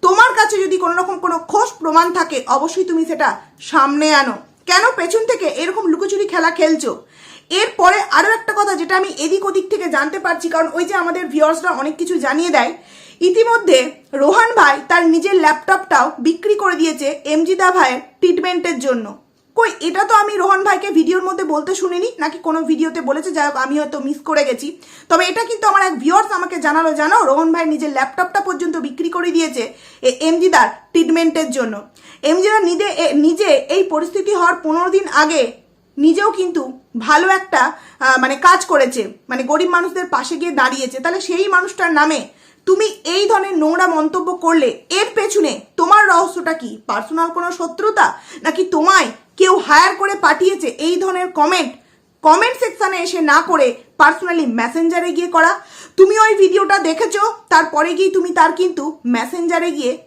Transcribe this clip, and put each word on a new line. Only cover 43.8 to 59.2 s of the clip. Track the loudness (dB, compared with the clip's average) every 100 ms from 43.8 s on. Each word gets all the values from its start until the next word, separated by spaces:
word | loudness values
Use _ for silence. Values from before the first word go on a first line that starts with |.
| 0 0
মন্তব্য | -2 -2 -4 -4
করলে, | 0 2 2 -2 _ -4
এর | -2 -2
পেছনে | -2 0 0 -2 -10 -4
তোমার | 4 4 6
রহস্যটা | 4 2 -4 -6 -6
কি? | -8 -14 -6
পার্সোনাল | -6 -4 -4 -4 -4
কোনো | -8 -6
শত্রুতা, | -8 -4 -2 2 0 0 -16 -8
নাকি | -6 -4 -2
তোমায় | 0 4 4 2 -6 _ 0
কেউ | 2 2 4
হায়ার | 4 4 2
করে | -4 0 0
পাঠিয়েছে | 2 2 0 -6 -4 -2
এই | -2
ধরনের | -2 -2 -4 0
কমেন্ট, | 2 2 -2 -8 _ _ _ _
কমেন্ট | 4 4 4 0
সেকশনে | -6 -2 -4 -2 -4
এসে | -2 2
না | 2 2
করে | 2 2 0 -14 _
personally | 2 2 -2 -2 0 -2
মেসেঞ্জারে | -2 -2 0 0 -2 -4
গিয়ে | -2 2
করা? | 2 2 -8 -20 -18 4
তুমি | 6 6
ওই | 4 4
ভিডিওটা | 4 4 2 0 0
দেখেছো, | -2 -2 0 -2 -4 _
তারপরে | 2 2 0 0 0
গিয়ে | 0 0
তুমি | -2 2
তার | 2 2
কিন্তু | -2 -2 -8 -8 -2
মেসেঞ্জারে | -2